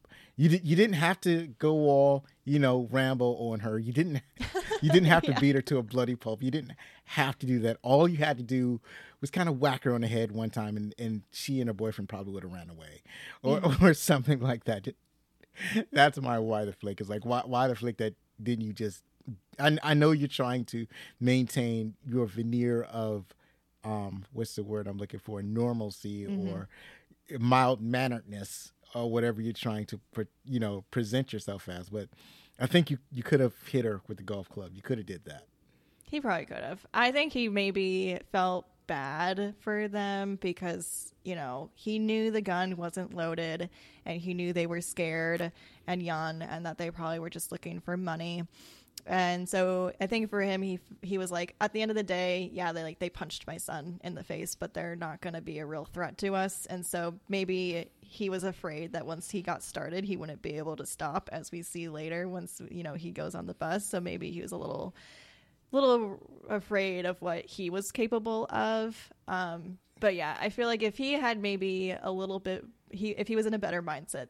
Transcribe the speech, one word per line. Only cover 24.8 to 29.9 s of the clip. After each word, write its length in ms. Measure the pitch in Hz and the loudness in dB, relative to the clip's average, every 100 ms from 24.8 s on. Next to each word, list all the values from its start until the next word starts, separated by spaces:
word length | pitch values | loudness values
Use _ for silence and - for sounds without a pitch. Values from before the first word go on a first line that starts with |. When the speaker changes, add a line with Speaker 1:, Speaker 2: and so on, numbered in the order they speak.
| 101 | -4
Speaker 1:
I'm 100 | 98 | -6
looking 240 | 101 101 | -8 -10
for? 200 | - 104 | -8 -6
Normalcy 840 | 101 110 120 117 107 - 101 104 101 | -2 0 2 0 -4 -8 -8 -6 -4
Speaker 2:
Mm-hmm. 240 | 98 95 | -4 -4
Speaker 1:
or 180 | - - - - - _ _ - 135 | -4 -8 -14 -20 -20 _ _ -10 0
mild-manneredness 1300 | 120 127 127 123 113 127 131 117 - 104 98 - - _ _ 120 | 6 6 6 4 0 0 0 -2 -6 -10 -10 -12 -16 _ _ -4
or 140 | 120 | 0
whatever 300 | 117 117 110 | 2 2 2
you're 120 | 113 | -2
trying 320 | 110 120 107 | -2 -2 -2
to 140 | 104 | -4